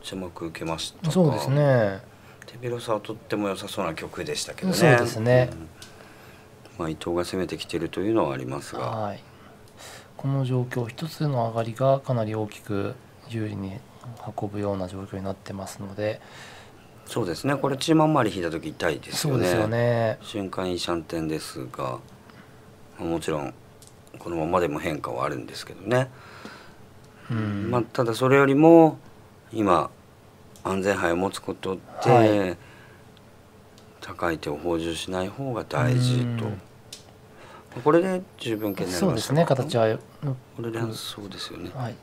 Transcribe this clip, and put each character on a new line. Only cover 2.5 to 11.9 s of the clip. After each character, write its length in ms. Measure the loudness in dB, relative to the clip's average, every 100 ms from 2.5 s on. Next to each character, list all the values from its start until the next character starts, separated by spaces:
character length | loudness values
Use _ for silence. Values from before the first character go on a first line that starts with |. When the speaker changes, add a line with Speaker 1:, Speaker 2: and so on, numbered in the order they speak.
| -10
Speaker 1:
広 260 | -8 -6 -2
さ 80 |
は 60 | -4
と 140 | -4
っ 20 | -10
て 200 | -4 -2
も 140 | -2
良 80 | -4
さ 100 | -6
そ 140 | -4
う 40 | -4
な 80 | -4
曲 280 | -10 -8
で 120 | -6 -6
し 100 | -8
た 80 |
け 80 | -4
ど 60 | -2
ね。 80 | 4
Speaker 2:
そ 120 | 6
う 40 |
で 160 | 6 4
す 120 | 0
ね。 300 | 6 6 6
Speaker 1:
う 40 | -2
ん。 140 | -14 -18 -20 -20 -20 -20 -20 -20 -20 -20 -20 -8
ま 80 | -8
あ、 40 |
伊 40 |
藤 220 | -6 -2 -2
が 100 | -2
攻 160 | -4
め 60 | -4
て 100 | -6
き 80 | -6
て 140 | -4
る 100 | -4
と 120 | -2
い 100 | 0
う 20 |
の 140 | 2 2
は 80 | -2
あ 20 |
り 80 | -6
ま 160 | -8
す 140 | -10 -8
が。 60 | -6
Speaker 2:
は 220 | -4 -6 -8
い。 80 | -16 -20 -20 -20 -20 -20 -20 -20 -20 -8
こ 100 | -2
の 180 | -2 0
状 160 | 0
況、 240 | -2 -4 -6
一 220 | -8 -12
つ 200 | -4 -2
の 220 | 0 0
上 20 |
が 120 | -2
り 100 | -4
が 260 | 0 2